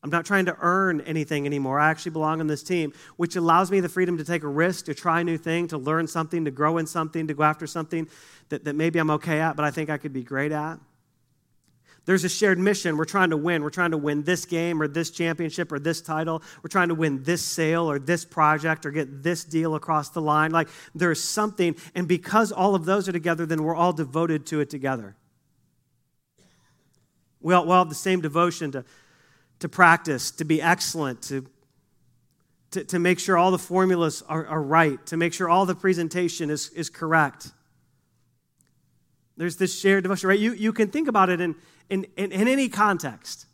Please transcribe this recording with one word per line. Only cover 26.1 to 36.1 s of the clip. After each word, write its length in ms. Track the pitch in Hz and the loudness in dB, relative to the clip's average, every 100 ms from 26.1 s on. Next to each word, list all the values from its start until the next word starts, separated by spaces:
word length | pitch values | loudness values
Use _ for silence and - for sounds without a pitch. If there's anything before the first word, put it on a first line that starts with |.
| _ _ _ _ _ _ _ _ _ _ _ _ _ | _ _ _ _ _ _ _ _ _ _ _ _ _
We 140 | 160 | 2
all, 100 | 180 | 4
we 80 | 165 | 6
all 80 | 180 | 4
have 100 | 175 | 4
the 40 | |
same 260 | 147 190 185 | -2 -2 0
devotion 520 | 165 151 175 170 156 | 0 2 0 0 -6
to, 120 | 135 120 _ _ _ _ _ _ _ | -8 -12 _ _ _ _ _ _ _
to 80 | 170 | -10
practice, 640 | - 175 165 165 131 - | 4 6 6 2 -4 -4
to 120 | - | -8
be 160 | 156 156 | -2 0
excellent, 600 | 165 180 - 165 143 120 | 2 0 0 -4 -4 -6
to, 240 | - 135 131 _ _ _ _ _ _ _ _ _ _ _ _ | -8 -10 -10 _ _ _ _ _ _ _ _ _ _ _ _
to, 120 | 185 | -8
to 140 | 143 180 | -4 0
make 200 | 175 180 | 2 2
sure 180 | - 180 | 2 4
all 140 | 185 | 4
the 80 | 185 | 2
formulas 640 | - 185 190 180 160 - - | 0 2 2 4 0 -2 -8
are, 180 | 156 156 | -8 -4
are 160 | 156 | -4
right, 420 | 139 160 160 131 - | 2 4 4 2 -6
to 100 | 165 | -2
make 180 | 170 | -2
sure 140 | 165 180 | -2 2
all 180 | 175 190 | 4 2
the 80 | |
presentation 760 | 175 190 175 165 | 0 0 0 0